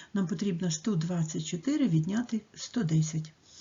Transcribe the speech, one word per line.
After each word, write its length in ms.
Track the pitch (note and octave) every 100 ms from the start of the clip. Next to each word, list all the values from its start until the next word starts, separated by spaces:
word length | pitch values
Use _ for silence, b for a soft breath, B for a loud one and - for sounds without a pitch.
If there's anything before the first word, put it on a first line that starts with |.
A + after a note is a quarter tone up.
| B
Нам 120 | G3+ F3+
потрібно 440 | G3 G3+ E3+ F3+
сто 240 | D#3 -
двадцять 520 | F#3 E3 F3 D#3 F3 D#3
чотири 420 | F3 - D4+ B3
відняти 520 | D#3+ D#3+ G#3+ A#3+ A3 -
сто 280 | - - B3
десять. 500 | D#3+ D#3+ D#3 D#3+ D#3 - B B